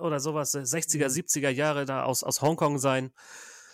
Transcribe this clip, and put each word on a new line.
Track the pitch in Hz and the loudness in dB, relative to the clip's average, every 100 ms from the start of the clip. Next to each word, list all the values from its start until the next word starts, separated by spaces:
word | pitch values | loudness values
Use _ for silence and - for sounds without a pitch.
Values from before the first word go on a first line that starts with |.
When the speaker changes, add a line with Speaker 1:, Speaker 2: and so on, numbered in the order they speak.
Speaker 1:
oder | 170 147 | -2 0
sowas, | 143 151 139 | 0 -2 -2
der | 143 | -4
sechziger, | 131 160 - 147 139 | -2 -2 0 0 2
Speaker 2:
Mhm. | |
Speaker 1:
siebziger | 139 - 151 139 | 0 0 0 0
Jahre | 131 151 143 | 2 0 0
da | 135 131 | -2 -2
aus, | 131 123 | 0 0
aus | - - | 0 2
Hongkong | 143 170 156 143 | 2 2 2 2
sein. | 135 131 131 - - - - - - | 2 2 0 -10 -20 -18 -18 -20 -20